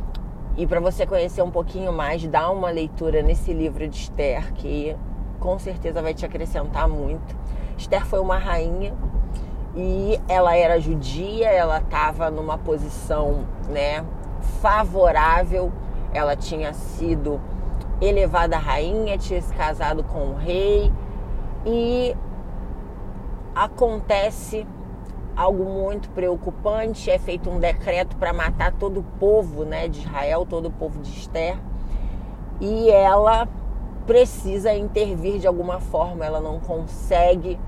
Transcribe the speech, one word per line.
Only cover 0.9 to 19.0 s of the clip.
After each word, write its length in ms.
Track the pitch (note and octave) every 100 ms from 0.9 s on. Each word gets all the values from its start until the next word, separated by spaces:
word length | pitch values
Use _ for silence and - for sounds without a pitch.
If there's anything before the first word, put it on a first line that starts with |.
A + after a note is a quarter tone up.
| F3+ F3+
conhecer 340 | F#3+ F3 G3
um 80 | F3
pouquinho 420 | E3+ E3+ F#3 F#3+
mais, 360 | D#3+ D3 E3 D#3+
dá 240 | D3+ E3
uma 180 | G3 F3+
leitura 540 | E3 D#3 - D#3+ D#3
nesse 280 | D3+ D#3+ -
livro 360 | E3 D#3+ C#3 D#3
de 100 | -
Esther, 560 | - - C#3+ C3+ -
que 420 | - C#3+ D3 D3 D3+ - - - -
com 180 | F3+ F#3+
certeza 420 | G3 F3+ E3+ E3
vai 140 | D#3+
te 100 | D#3+
acrescentar 640 | F3 E3 D#3+ D#3+ C#3+ C#3+ E3
muito. 480 | D3 C#3 D#3+ - - - - - -
Esther 260 | - G3 -
foi 140 | G3
uma 180 | F#3 F#3
rainha 560 | F#3 E3+ E3 F3+ G3 - - - - - - - - E3+
e 460 | F#3 F#3+ G3 A3 -
ela 280 | F#3 F3+ E3+
era 240 | E3 E3+
judia, 680 | D#3 D#3 C3 D3 G3 A3 A3
ela 320 | F#3 E3 D#3
tava 480 | - D3+ D#3 D3+ D#3+
numa 300 | D#3 D#3 D#3+
posição, 840 | E3 D3+ D3 - - D3+ D3 C#3+ C#3 - -
né, 380 | C#3+ C#3+ D3+ E3 - - - - -
favorável. 1120 | G#3 G#3+ G#3 F#3+ F3 D#3 D#3+ E3+ F3 F#3 F#3 - - - -
Ela 220 | C#3+ D3 C#3+
tinha 400 | - D#3 D3+ D#3+
sido 680 | - - E3 D#3 D3 C#3 - - - - - -
elevada 580 | G3 G3+ F3+ E3+ E3+ D#3+
a 20 |
rainha, 580 | D3+ D#3 E3 A3